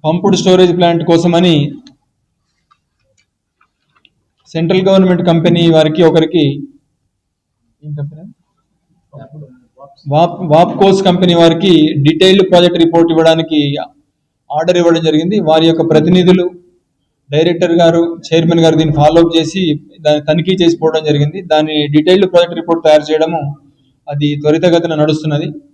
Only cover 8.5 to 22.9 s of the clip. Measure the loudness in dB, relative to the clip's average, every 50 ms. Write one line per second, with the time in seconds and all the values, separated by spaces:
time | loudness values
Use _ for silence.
8.5 | _ _ _ _ _ _ _ _ _ _ _ _ _ -20 -20 -20 -20 -20 -20 -20
9.5 | -20 _ _ _ _ _ -20 -20 _ _ _ -4 -2 0 0 -2 -4 -8 -4 0
10.5 | 2 2 2 0 0 0 2 2 2 2 0 -2 0 0 0 0 2 4 2 2
11.5 | 2 0 0 2 2 2 2 0 0 0 0 0 0 2 2 2 4 2 2 2
12.5 | 2 2 2 2 2 2 0 2 2 2 2 2 2 2 2 2 2 0 -2 -2
13.5 | -2 -2 -2 -2 -4 -8 -10 -14 _ _ _ _ _ _ _ _ _ _ _ _
14.5 | -6 -4 -2 0 0 0 2 2 0 0 0 0 -2 0 -2 -2 -4 -2 0 0
15.5 | 0 2 2 2 0 0 -2 0 0 0 2 2 2 2 4 2 2 2 0 -4
16.5 | -8 -12 _ _ _ _ _ _ _ _ _ _ _ _ _ _ -2 -2 0 0
17.5 | 0 -2 -2 0 2 2 2 2 2 2 -2 -2 -6 -12 -8 -2 -2 0 0 0
18.5 | 0 2 2 2 2 2 0 -2 0 2 2 2 4 4 2 2 2 -2 -2 -2
19.5 | -4 -4 -4 -4 -4 -6 -8 -18 -20 -6 -2 -2 -2 -2 -2 -2 -2 -2 0 -2
20.5 | -2 2 2 0 0 0 -2 -2 -2 -2 -2 -2 -2 0 -2 -2 -4 -8 -4 -2
21.5 | 0 0 0 0 -2 -4 -4 0 0 0 2 2 2 2 2 2 2 0 0 0
22.5 | -4 -10 -4 -4 -4 0 2 2